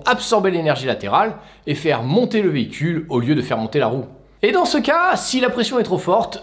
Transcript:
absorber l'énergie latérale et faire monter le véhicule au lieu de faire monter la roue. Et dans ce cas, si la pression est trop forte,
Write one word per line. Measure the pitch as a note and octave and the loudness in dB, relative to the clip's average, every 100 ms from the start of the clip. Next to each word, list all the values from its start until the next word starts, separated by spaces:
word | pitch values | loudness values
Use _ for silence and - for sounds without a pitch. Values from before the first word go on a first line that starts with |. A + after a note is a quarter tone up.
| B3+ | -2
absorber | B3 - A3 F#3+ | 0 2 2 2
l'énergie | E3+ D#3 C3 C3 | 0 0 0 -2
latérale | A2 G2 C#3+ A3 - - - - | -4 0 2 0 -2 -18 -14 -6
et | D3 | -2
faire | D#3+ B2 | 0 0
monter | B2 G#3 B3 A3 | 2 2 2 2
le | F#3 | 0
véhicule | C#3+ A2 - E3 E3 - | 0 -4 -4 -2 -2 -2
au | B2+ | -2
lieu | A#2+ D3+ | 0 0
de | |
faire | - A2+ | 0 -2
monter | A2 D3 | 0 0
la | B2+ | 0
roue. | C3 - - - - | -2 -8 -16 -20 -2
Et | G#3+ | 0
dans | F#4 D#4+ | 2 2
ce | D4 | 0
cas, | C4+ E4 F4+ C4+ | 2 2 2 0
si | - B3+ | 0 0
la | B3 | 0
pression | A#3+ A3 B3 | 0 -2 0
est | |
trop | F3+ F3 | 0 -2
forte, | E3+ F#3+ - - | 2 0 0 -8